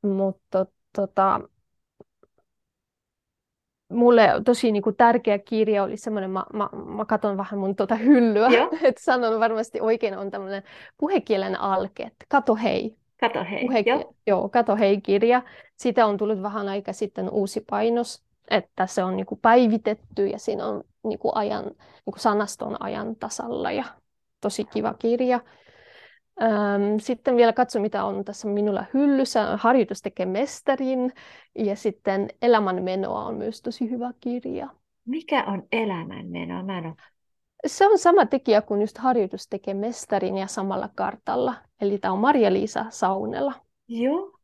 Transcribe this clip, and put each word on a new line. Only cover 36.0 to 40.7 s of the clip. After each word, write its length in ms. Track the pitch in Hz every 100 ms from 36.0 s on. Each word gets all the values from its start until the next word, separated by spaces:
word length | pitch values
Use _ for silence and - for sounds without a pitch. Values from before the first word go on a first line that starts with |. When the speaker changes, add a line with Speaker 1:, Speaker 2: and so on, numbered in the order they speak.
| 165 190 175 175 170 180
Speaker 2:
Mä 140 | 190 185
en 80 | 165
oo 80 | 156 _ _ _ _ _ _ 302
Speaker 1:
Se 200 | - 392
on 100 | 392
sama 260 | 349 359 -
tekijä 360 | 269 - 214
kuin 200 | 208 202
just 160 | 208 -
Harjoitus 500 | 262 240 190 - -
tekee 260 | 196 -
mestarin 640 | 196 214 233 - 202 185 190
ja 100 | 196
Samalla 420 | - 196